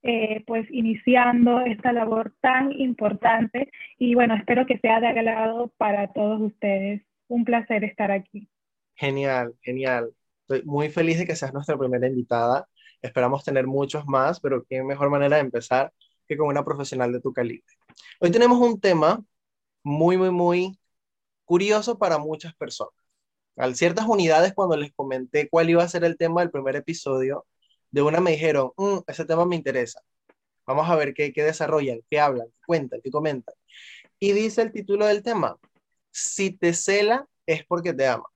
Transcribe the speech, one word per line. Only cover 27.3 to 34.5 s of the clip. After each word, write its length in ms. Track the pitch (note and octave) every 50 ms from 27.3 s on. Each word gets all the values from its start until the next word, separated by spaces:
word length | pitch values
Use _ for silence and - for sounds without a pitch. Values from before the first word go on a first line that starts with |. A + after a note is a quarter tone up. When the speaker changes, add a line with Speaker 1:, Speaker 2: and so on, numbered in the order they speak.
| C#3 - - _ _ _ _ _ _ _ _ _
Speaker 2:
de 120 | - C#3+
una 180 | C#3+ D3+ D#3 E3+
me 100 | F#3 F3
dijeron, 380 | D#3+ D3+ D#3+ D#3+ D3+ C#3 C3+ B2+ -
"Mm, 220 | - G3 G3+ G3+ F#3 - -
ese 160 | C#3+ - D#3+
tema 200 | D3 D#3+ E3 E3+
me 100 | F3+ F3+
interesa. 440 | E3 D3 C#3 B2+ C3 A#2+ A#2 - - _ _ _ _ _ _ _ _ _ _ _ _ _
Vamos 220 | - C3 C#3+ D#3+ E3+
a 80 | F3
ver 180 | D#3 D3 C#3 C#3
qué, 180 | - D3 C#3+
qué 100 | C3 D3+ D3
desarrollan, 560 | D3+ D#3 - D#3+ C#3+ D#3 D3+ C#3+ C3 A#2+ A#2 _ _
qué 100 | - D3
hablan, 260 | D3 D3 C3+ B2 A2+ -
qué 120 | _ _ _
cuentan, 340 | - E3+ D#3+ C#3 B2 - A#2
qué 80 | _ C3+
comentan". 440 | B2+ D3+ D#3 D#3 C#3+ B2+ A#2 - - _ _ _ - - - - - - - _ _ _
Y 120 | G3 G3+
dice 300 | G3+ G#3 A3 A3